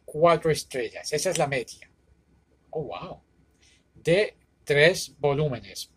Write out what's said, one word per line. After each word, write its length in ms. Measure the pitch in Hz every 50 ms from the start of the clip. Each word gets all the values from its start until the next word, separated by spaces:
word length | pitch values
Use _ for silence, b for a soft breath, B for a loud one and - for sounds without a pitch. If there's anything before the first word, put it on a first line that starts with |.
| _
cuatro 440 | - - 151 160 170 165 160 - 160
estrellas, 600 | 147 147 - - - 127 117 104 - 82 - -
esa 200 | 151 151 - 190
es 60 | 165 165
la 100 | 156 139
media. 440 | 139 127 113 - - - - - _ _ _ _ _ _ _ _ _ _ _ _ _ _ _ _
Oh, 140 | - 160 147
wow. 380 | - - 90 - 185 - - _ _ _ _ _ _ b b b b b b b _ _
De 440 | - - 156 170 196 214 - - _ _ _ _ _ _
tres 500 | - 147 143 143 - - - - - - -
volúmenes, 720 | - 147 139 143 156 147 123 110 101 - - - - - _